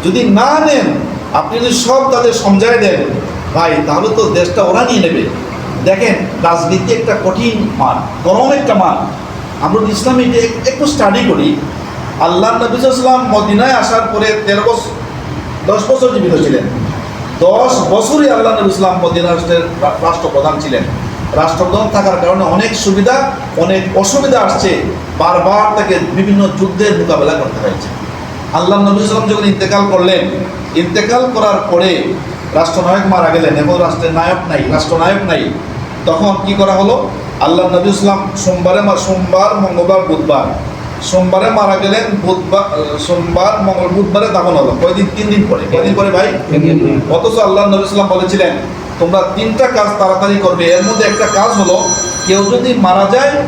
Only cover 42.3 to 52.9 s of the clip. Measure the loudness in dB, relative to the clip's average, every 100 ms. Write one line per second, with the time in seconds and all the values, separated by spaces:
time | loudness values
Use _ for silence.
42.3 | -2 0 0 0 -2 -4 -4 -2 -2 0
43.3 | 0 0 0 0 0 0 0 0 0 0
44.3 | 0 0 2 0 2 0 2 -2 -2 0
45.3 | 2 2 0 0 0 2 2 2 2 0
46.3 | -2 -2 0 2 2 2 0 0 0 0
47.3 | 2 2 2 2 0 0 0 0 0 0
48.3 | 2 0 0 -8 -10 -10 -2 0 2 0
49.3 | -2 -4 0 0 2 0 0 0 2 2
50.3 | 2 0 0 2 2 2 0 0 0 0
51.3 | 2 0 2 2 2 0 -2 -4 -6 0
52.3 | 0 2 0 0 2 2